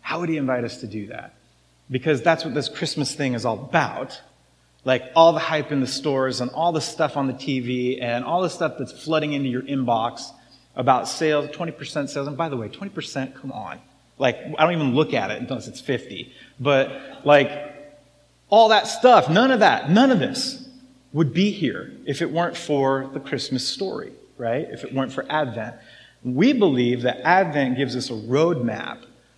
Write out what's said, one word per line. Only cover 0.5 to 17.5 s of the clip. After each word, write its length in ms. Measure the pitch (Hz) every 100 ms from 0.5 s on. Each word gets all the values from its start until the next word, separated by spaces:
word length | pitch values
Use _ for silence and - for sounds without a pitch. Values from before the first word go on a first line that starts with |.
| 123
us 160 | 117 -
to 40 | 113
do 220 | 107 101
that? 260 | - - _ _ _ _ _ -
Because 320 | 127 160 135
that's 220 | 165 160
what 100 | 160
this 140 | 131 131
Christmas 440 | - 165 - 135 -
thing 180 | 135
is 100 | 120
all 140 | 120 107
about. 600 | 135 170 120 - - - - _ _ _ _ _
Like, 260 | 127 123 - 165
all 160 | 165
the 80 | 151
hype 320 | - 156 139
in 80 | 143
the 80 | 127
stores 520 | - 151 135 131 123
and 120 | 127
all 180 | 151 170
the 100 | 160
stuff 360 | - - 151 143
on 100 | 135
the 60 |
T 260 | 127 - 135
V 420 | 120 123 123 131
and 240 | 120 120
all 160 | 123 175
the 100 | 175
stuff 240 | - 160 -
that's 140 | 127
flooding 400 | - 151 156 151
into 160 | 143 135
your 140 | 123
inbox 680 | 143 139 120 117 117 - - - _ _ _ -
about 320 | 127 127 -
sales, 420 | - 160 151 147
twenty 220 | - 165
percent 360 | - 139 151 135
sales. 200 | 147 139
And 80 | 135
by 120 | 165
the 80 | 131
way, 120 | 104
twenty 240 | - 196
percent, 420 | 165 - 135 131
come 160 | - 135
on. 300 | 110 92 - - _ _ -
Like, 200 | 131 - - 151
I 40 |
don't 100 | 160
even 220 | 170 139
look 180 | 131 156
at 180 | 131 -
it 120 | 107
unless 260 | 123 120 110
it's 120 | -
fifty. 520 | - 123 - 98 - - - -
But, 600 | 131 135 131 - - - 143
like, 240 | 147 123